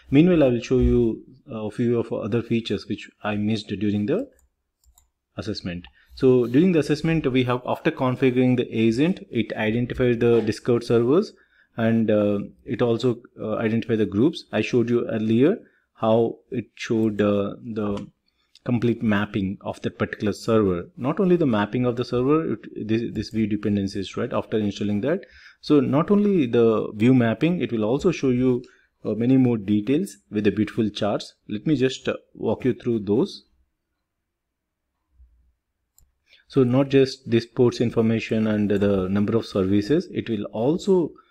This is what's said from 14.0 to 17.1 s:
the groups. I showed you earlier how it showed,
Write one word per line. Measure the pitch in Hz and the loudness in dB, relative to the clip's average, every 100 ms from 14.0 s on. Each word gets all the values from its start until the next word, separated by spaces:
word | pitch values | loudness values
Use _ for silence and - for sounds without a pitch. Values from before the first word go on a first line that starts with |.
the | |
groups. | 101 98 139 175 - | 0 2 0 0 -6
I | 104 | -4
showed | 107 127 117 | 0 0 2
you | 120 - | 0 -2
earlier | 113 110 113 143 226 - _ _ | -4 0 2 2 2 -8 _ _
how | _ 113 113 117 - _ | _ 2 2 2 -2 _
it | - - | -10 -10
showed, | - - 113 110 | -12 -4 0 0